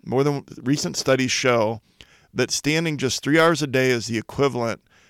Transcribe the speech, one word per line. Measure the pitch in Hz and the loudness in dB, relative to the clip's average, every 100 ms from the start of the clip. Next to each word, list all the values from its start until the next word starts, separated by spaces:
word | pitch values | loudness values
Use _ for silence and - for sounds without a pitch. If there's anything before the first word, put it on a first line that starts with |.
more | - 123 | -4 0
than | 143 143 - - | 0 -2 -8 -8
recent | 120 143 175 - | -2 -2 -2 -4
studies | - 131 127 | 0 0 0
show | - 131 120 110 113 - - - _ _ | 0 2 2 0 -2 -12 -20 -20 _ _
that | - 127 | -4 -2
standing | - 143 160 165 143 | -2 -2 0 -2 -2
just | 131 - | -2 -2
three | 143 156 | 2 4
hours | 165 156 | 4 4
a | 147 | 0
day | 131 131 | 2 2
is | 123 110 | 0 -2
the | 113 | -6
equivalent | - - 139 123 117 104 _ _ | -6 0 0 0 -4 -6 _ _